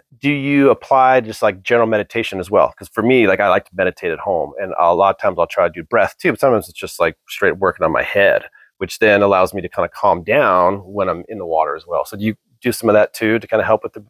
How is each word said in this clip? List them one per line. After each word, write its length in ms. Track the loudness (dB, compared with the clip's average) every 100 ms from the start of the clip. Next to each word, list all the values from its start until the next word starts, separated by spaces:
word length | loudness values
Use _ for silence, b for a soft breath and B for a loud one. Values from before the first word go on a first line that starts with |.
| _ _
do 140 | -4
you 380 | -2 0 4 4
apply 500 | 2 2 2 4 2
just, 200 | 0 -2
like, 200 | -2 -2
general 260 | 0 2 2
meditation 520 | 0 -2 -6 -6 -6
as 100 | 0
well? 240 | 2 2 -2
'Cause 120 | -12
for 80 | -2
me, 240 | 2 4 4
like, 140 | 2
I 80 | 2
like 160 | 0 -2
to 60 | -4
meditate 360 | -4 -4 -6
at 80 | -6
home, 340 | -4 -4 -4 -8
and 140 | -8 0
a 140 | 2 4
lot 180 | 2 0
of 40 |
times 160 | -2 -2
I'll 80 | -2
try 200 | 0 -2
to 60 |
do 100 | -2
breath 320 | -4 0 -2 -2
too, 140 | -4
but 80 | 0
sometimes 300 | 2 0 -2
it's 100 | -12
just, 200 | -10 -4
like, 160 | -4 -4 -14
straight 300 | -4 -2 0
working 280 | -2 -2 -2
on 60 |
my 120 | -2
head, 420 | -2 2 2 2 -2 b b -12
which 220 | -10 0
then 220 | 2 4
allows 320 | 4 2 0
me 80 | -2
to 60 | -8
kinda 200 | -6 -6
calm 340 | -2 0 0
down 540 | 0 0 2 2 2 -2 -6
when 240 | -4 -4
I'm 160 | -4 -8
in 100 | -12
the 80 | -4
water 300 | -2 -2 -6
as 100 | -6
well. 200 | -6 -6
So 100 | -6
do 80 |
you 120 | -6 -6 _ _
do 100 | -6
some 180 | -2 2
of 40 |
that 200 | 2 2
too 260 | -2 -2 -2
to 80 | -2
kinda 180 | -2 0
help 180 | -2
with 80 | -4
the 120 | -16